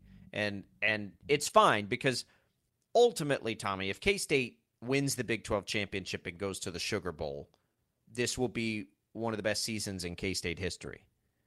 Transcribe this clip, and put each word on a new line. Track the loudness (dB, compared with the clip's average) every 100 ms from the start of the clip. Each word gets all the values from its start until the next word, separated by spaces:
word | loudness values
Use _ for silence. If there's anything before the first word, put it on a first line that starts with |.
| -20 -20 -8
and, | -2 -2 -2 -10 _
and | 0 0 -2 -8 0
it's | 0 4
fine | 6 8 6 2
because | 0 0 0 -4 _ _ _ _ _ _
ultimately, | 6 6 4 0 0 0
Tommy, | -2 -2 0 -2
if | 0
K-State | 0 0 2 2 0 -8 _ _
wins | -2 0 2
the | 0
Big | 0 -2
twelve | 0 -2
championship | 0 -2 -2 -4 -6 -6 -8
and | -6
goes | -4 -4
to | -6
the | -6
Sugar | -2 -2 -2
Bowl, | -4 -6 -6 -12 _ _ _ _ _ _
this | -2 -2 0
will | -2
be | 0 -2 -4 -8 _ _
one | -6 -4
of | -2
the |
best | 0 0
seasons | -2 -4 -4 -6
in | -6 -4
K-State | -2 -2 -2 -2
history. | -4 -6 -10 -14 _ _ _ _